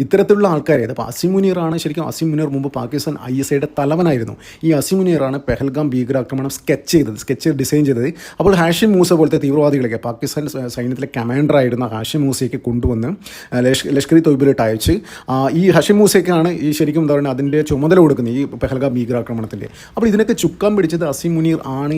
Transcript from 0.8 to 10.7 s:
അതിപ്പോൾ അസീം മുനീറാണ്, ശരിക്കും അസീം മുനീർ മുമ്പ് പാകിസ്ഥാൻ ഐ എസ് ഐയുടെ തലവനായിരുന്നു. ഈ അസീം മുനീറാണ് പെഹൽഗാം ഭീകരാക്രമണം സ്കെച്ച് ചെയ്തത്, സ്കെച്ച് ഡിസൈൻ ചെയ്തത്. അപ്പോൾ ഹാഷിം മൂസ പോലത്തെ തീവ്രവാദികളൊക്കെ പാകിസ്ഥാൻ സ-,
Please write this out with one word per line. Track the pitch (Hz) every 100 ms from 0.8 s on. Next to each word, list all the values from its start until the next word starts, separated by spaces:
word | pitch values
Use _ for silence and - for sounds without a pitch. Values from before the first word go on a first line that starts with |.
| 113
അതിപ്പോൾ | 127 117
അസീം | - 175 190
മുനീറാണ്, | 196 180 165 160
ശരിക്കും | 165 151 156
അസീം | - 165
മുനീർ | 151 156 139
മുമ്പ് | 139 135
പാകിസ്ഥാൻ | 117 143 147 147 123
ഐ | 127
എസ് | 135
ഐയുടെ | 143 143 -
തലവനായിരുന്നു. | 143 160 170 131 113 - - -
ഈ | 160 147
അസീം | 131 190
മുനീറാണ് | 185 160 135 139 -
പെഹൽഗാം | 120 139 135 151
ഭീകരാക്രമണം | 127 123 135 120 135 135 -
സ്കെച്ച് | - 143 -
ചെയ്തത്, | 165 123 107
സ്കെച്ച് | - 131 165 143
ഡിസൈൻ | 131 151 143
ചെയ്തത്. | 120 131 170 - -
അപ്പോൾ | 180 185
ഹാഷിം | 165 170 220 190
മൂസ | 175 170
പോലത്തെ | 151 156 139
തീവ്രവാദികളൊക്കെ | 143 147 139 123 113 120
പാകിസ്ഥാൻ | 117 139 - 147
സ-, | 135 127